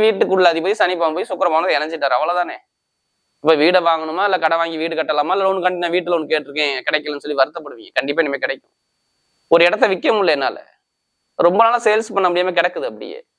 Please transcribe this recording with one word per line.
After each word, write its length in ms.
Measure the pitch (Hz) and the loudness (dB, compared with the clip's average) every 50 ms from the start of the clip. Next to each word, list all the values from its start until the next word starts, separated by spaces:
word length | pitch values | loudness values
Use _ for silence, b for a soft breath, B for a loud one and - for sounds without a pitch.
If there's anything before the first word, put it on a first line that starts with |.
| 214 | 4
வீட்டுக்குள்ள 420 | 220 214 190 208 175 190 185 185 175 165 | 2 2 2 0 0 2 4 4 4 4
அதிபதி 240 | 165 160 190 214 214 | 2 0 -2 0 0
சனி 160 | 202 180 185 | 0 0 0
பகவான் 220 | 170 170 156 156 170 | 0 0 -2 -2 -2
போய் 140 | 220 - 190 | -4 -6 -4
சுக்கிர 160 | 170 190 175 | -2 0 2
பகவானோட 240 | 160 160 175 185 160 | 2 2 2 0 0
இணைஞ்சிட்டாரு, 380 | 143 151 156 165 151 143 135 127 | 0 -2 -4 -4 -2 -2 0 0
அவ்வளவுதானே. 400 | 127 151 165 180 180 175 165 127 - _ _ _ _ _ _ _ _ _ _ _ _ _ _ _ _ - | 0 0 0 -2 -2 -4 -4 -8 -12 _ _ _ _ _ _ _ _ _ _ _ _ _ _ _ _ 2
இப்ப 100 | 151 160 143 | 2 4 4
வீடை 200 | 147 170 180 180 170 | 4 4 4 4 4
வாங்கணுமா, 360 | 165 165 160 160 156 156 175 202 | 2 2 0 -2 -4 -4 -2 0
இல்ல 100 | 202 190 175 160 | 0 0 0 0
கடன் 180 | 160 165 165 | 0 0 0
வாங்கி 160 | 165 165 165 156 160 | -2 -2 -4 -4 -4
வீடு 120 | 170 160 151 | -4 -2 -4
கட்டலாமா, 340 | 151 139 151 147 147 160 185 | -2 -2 -2 -2 0 0 0
இல்ல 100 | 202 196 | 0 0
லோன் 140 | 196 196 190 175 | 0 0 0 0
கட்டி 180 | 180 185 175 175 | 0 0 -2 -2
நான் 120 | 170 170 | -2 -2
வீட்டு 160 | 180 170 175 175 | -2 -2 0 -2
லோன் 120 | 165 156 143 | -2 -2 -2
கேட்டிருக்கேன் 400 | 160 151 143 139 139 151 151 143 139 127 120 | -2 -4 -4 -4 -6 -4 -4 -4 -4 -4 -4
கிடைக்கலன்னு 360 | - 151 156 147 151 147 143 - | -2 -2 -2 -2 -6 -8 -8 -8
சொல்லி 120 | 147 147 139 | -4 0 0
வருத்தப்படுவீங்க. 500 | 131 147 - 170 151 143 131 113 107 92 - 131 | 0 0 -2 -6 -14 -14 -14 -16 -18 -8 -6 -4
கண்டிப்பா 240 | 135 135 175 160 160 | -4 -2 0 0 0
இனிமே 160 | 151 139 135 131 | -2 -2 -4 -4
கிடைக்கும். 280 | 127 139 139 _ _ _ _ _ _ _ _ _ _ _ _ _ _ _ _ _ - | -6 -6 -8 _ _ _ _ _ _ _ _ _ _ _ _ _ _ _ _ _ 2
ஒரு 120 | 175 165 170 175 | 4 4 4 4
இடத்த 160 | 180 214 254 208 190 | 2 2 2 2 2
விக்க 160 | 175 - 302 226 | 0 0 0 0
முடியல 200 | 214 196 170 151 | 2 2 2 2
என்னால, 220 | 139 135 123 - 76 - _ _ _ _ _ _ _ _ _ _ _ _ _ _ - | 2 0 -2 -4 -6 -12 _ _ _ _ _ _ _ _ _ _ _ _ _ _ 0
ரொம்ப 220 | 165 175 180 202 226 | 2 2 4 4 4
நாளா 140 | 226 240 240 233 | 4 2 2 2
சேல்ஸ் 240 | 220 208 220 226 - 202 | 2 2 2 0 -2 -2
பண்ண 120 | 196 190 180 | 0 0 2
முடியாம 240 | 175 175 180 185 175 175 | 2 0 0 0 0 0
கிடக்குது 300 | 170 180 180 165 139 120 | 0 0 -2 -4 -6 -8
அப்படியே. 280 | 110 107 117 98 78 64 - _ _ | -8 -10 -12 -14 -14 -14 -16 _ _